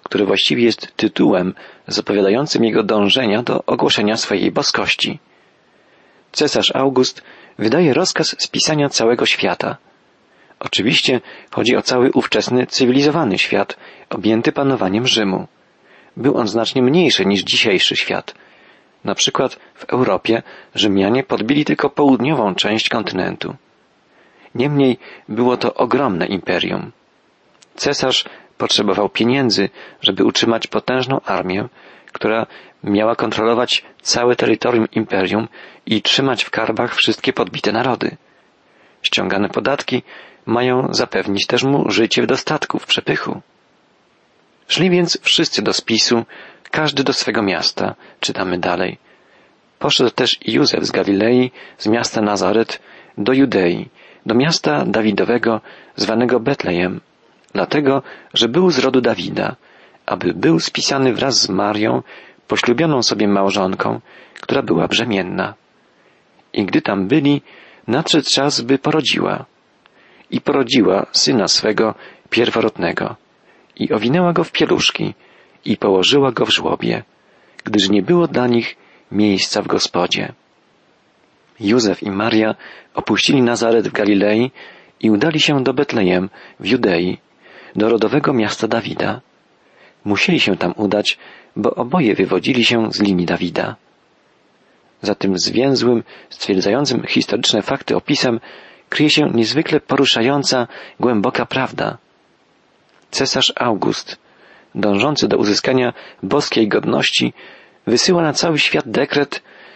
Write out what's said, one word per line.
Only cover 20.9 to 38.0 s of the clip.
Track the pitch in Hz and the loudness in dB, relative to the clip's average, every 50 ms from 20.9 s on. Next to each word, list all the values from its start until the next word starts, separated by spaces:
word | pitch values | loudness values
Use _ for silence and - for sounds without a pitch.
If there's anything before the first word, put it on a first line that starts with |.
| 98 98 95 101 120 131 | 2 2 2 2 2 0
podbili | 131 - 117 104 104 117 147 147 147 | 0 -2 -2 -2 0 0 0 0 0
tylko | - 156 - - 143 | 0 0 0 0 0
południową | - - 147 139 131 107 120 147 160 135 110 98 90 | 2 2 4 4 4 4 2 0 0 2 0 0 0
część | - - 107 107 110 - - | -2 -2 0 0 0 0 -2
kontynentu. | 117 117 101 - - 92 92 92 90 - - - - - _ _ _ _ _ _ _ _ _ _ _ _ _ _ _ _ - - - | -2 -4 -4 -4 -4 -4 -4 -4 -4 -6 -8 -10 -10 -12 _ _ _ _ _ _ _ _ _ _ _ _ _ _ _ _ -20 -8 -4
Niemniej | 120 127 147 147 143 139 131 117 - - - - - - - | -2 0 2 2 4 4 4 2 0 -4 -14 -20 -20 -14 -6
było | 107 113 123 127 123 | -2 0 2 2 2
to | 120 - 117 - | 2 0 -2 0
ogromne | - 123 120 120 127 143 120 92 82 90 | 0 0 0 0 0 0 0 0 -2 -2
imperium. | - 101 90 - - 90 85 95 92 - - - 117 - _ _ _ _ _ _ _ _ _ _ _ _ _ - _ - | -2 -4 -4 -4 -4 -2 -2 -2 -2 -4 -6 -8 -10 -14 _ _ _ _ _ _ _ _ _ _ _ _ _ -20 _ -12
Cesarz | - - 143 143 - 135 131 123 - - - - - - _ _ - | -6 -4 -2 -2 0 0 0 0 0 -2 -4 -10 -20 -20 _ _ -6
potrzebował | 104 - - - 110 101 92 98 104 95 | -4 -2 0 0 0 0 0 0 0 0
pieniędzy, | - - 113 117 127 139 135 117 98 98 98 95 - - - - - _ | 0 0 0 2 2 2 0 0 0 0 -2 -2 -4 -10 -20 -20 -10 _
żeby | - 104 98 95 - | -2 -2 0 2 0
utrzymać | 117 120 - 117 113 113 113 - | 0 0 0 0 0 0 0 -2
potężną | - - 107 - - 127 131 127 127 131 - | -4 -6 -4 -2 -2 -2 -2 -2 -2 -4 -4
armię, | - - 98 90 90 92 92 98 117 123 - - - - - - _ - | -2 -4 -4 -2 -2 -2 -4 -4 -6 -8 -10 -16 -20 -20 -20 -20 _ -18
która | - - - 107 110 113 113 - - - - - _ _ - | -8 -4 -2 0 0 0 -2 -4 -8 -16 -20 -20 _ _ -4
miała | 104 101 104 107 113 117 | 0 0 2 2 2 0
kontrolować | - - 110 - 110 110 113 120 117 123 - - - - - - _ | 0 -2 -2 -2 0 0 2 2 2 0 0 -2 -4 -6 -10 -18 _
całe | - - - 123 120 123 123 | -6 -4 -2 2 2 2 2
terytorium | - 120 117 113 - - 120 123 117 113 - | 2 2 2 2 2 0 2 2 2 0 0
imperium | - 117 110 - 101 95 95 90 98 107 113 - - - - - - - _ | -2 -4 -4 -2 -2 -2 0 0 0 -2 -4 -4 -10 -18 -20 -20 -20 -18 _
i | - 110 104 | -4 -2 -2
trzymać | - - - - 139 135 123 - - | 0 0 0 2 0 0 0 -2 -4
w | - | -4
karbach | - - 113 - 110 104 120 117 - | -4 -4 -2 -2 -2 -2 -2 -2 -2
wszystkie | - - 127 110 - - 135 | 0 0 0 -2 -2 -2 -4
podbite | - - 123 - - - - 104 | -2 -2 -4 -4 -4 -4 -4 -2
narody. | 104 113 123 131 117 - | -2 0 0 0 -2 -2